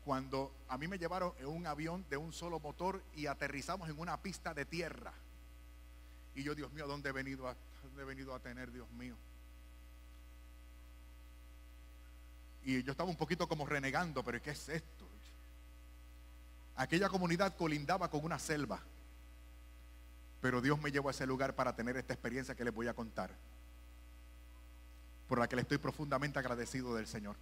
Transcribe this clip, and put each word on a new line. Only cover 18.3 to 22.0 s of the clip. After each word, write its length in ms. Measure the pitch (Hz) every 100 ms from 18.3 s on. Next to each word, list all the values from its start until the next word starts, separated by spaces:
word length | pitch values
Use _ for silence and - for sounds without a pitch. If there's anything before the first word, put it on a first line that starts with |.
| 151
selva, 420 | - 151 131 98 - - - - - - - - - - - - - - - -
pero 200 | 131 123
Dios 180 | 127 147
me 120 | 147
llevó 160 | 139 139
a 20 |
ese 140 | 131 131
lugar 300 | 131 135 139
para 200 | 127 120
tener 220 | 117
esta 160 | 127